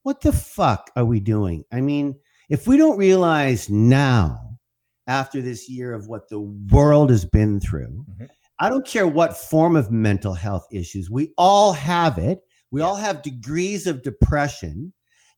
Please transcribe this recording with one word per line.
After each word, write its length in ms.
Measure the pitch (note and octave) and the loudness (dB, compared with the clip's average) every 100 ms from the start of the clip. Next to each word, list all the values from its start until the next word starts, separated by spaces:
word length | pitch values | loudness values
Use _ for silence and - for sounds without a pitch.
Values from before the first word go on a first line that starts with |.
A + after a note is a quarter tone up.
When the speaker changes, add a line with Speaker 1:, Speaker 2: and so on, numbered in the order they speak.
Speaker 1:
what 200 | C#4 C4+ | -8 -2
the 100 | D4+ | 0
fuck 580 | - - - D#3 G2 - B2+ | 0 -4 -2 0 0 -4 -2
are 80 | |
we 160 | A#2 A2+ | 0 0
doing? 440 | G2+ G#2+ F#2+ D#2+ - | 0 -2 -2 -4 -8
I 100 | A#2+ | -4
mean, 340 | C#3 D3 C#3+ C3+ _ _ - | -2 -2 -4 -8 _ _ -6
if 180 | D#3 A3 | -4 2
we 100 | C#4+ | 4
don't 220 | D#4 G3+ | 4 4
realize 720 | F#3+ F#3 E3+ D#3 C3+ A2+ - | 4 4 4 2 0 -2 -2
now, 840 | G#2 A#2 C3+ C#3 A#2 D#2+ A#1 A#1+ A#2+ _ _ _ _ - | 2 4 4 4 2 2 -4 -14 -20 _ _ _ _ -6
after 340 | C3+ C3 C#3 | -4 -4 -8
this 280 | B2 A#2+ - | -8 -10 -14
year 260 | B2+ B2 | -12 -10
of 140 | A2+ G#2 | -10 -12
what 200 | A2 - | -16 -12
the 120 | G#2 | -12
world 720 | G#2 G2+ G2+ C#3 D3 D3 C#3 | -12 -10 2 6 6 6 6
has 140 | A2+ | 4
been 360 | F2 G#2+ G#2+ G2+ | 2 2 2 0
through, 440 | - D2+ A#1+ E2 C#3+ | -4 -8 -8 -14 -16
Speaker 2:
Mm-hmm. 140 | F#2 C3 _ _ - | -18 -20 _ _ -4
Speaker 1:
I 60 | G3 | -2
don't 160 | C4 C4 | -2 -4
care 200 | A3+ F3+ | -2 0
what 300 | D3+ E3 - | 2 0 -2
form 360 | - D#3+ E3 D#3+ | -2 2 4 2
of 140 | G#2+ | 2
mental 440 | A2+ G#2+ G2 G2+ | 0 0 0 -2
health 320 | F2+ G2+ F#2 - | -6 -6 -8 -8
issues, 360 | G2 E2 G2+ F2+ | -10 -10 -10 -8
we 220 | B2 D#3 - | -6 -6 0
all 340 | F3+ G3+ G#3 | 4 4 4
have 460 | D3+ D3 F3 E3 F2 | 0 -2 0 0 0
it. 220 | G#2 F#3 _ _ - | -4 -4 _ _ -10
We 80 | C#3 | -4
Speaker 2:
Yeah. 80 | E3+ | -4
Speaker 1:
all 80 | G3+ | -4
have 260 | G#3 D3+ | -6 -6
degrees 640 | D3 B2+ A#2 D#3+ F#3 G3+ F3+ | -10 -12 -8 -6 -4 -4 -6
of 160 | C3 | -6
depression, 880 | C#3 - - D3 C#3+ - E2+ D#2+ F3 _ _ _ _ | -8 0 0 2 -2 -6 -12 -12 -14 _ _ _ _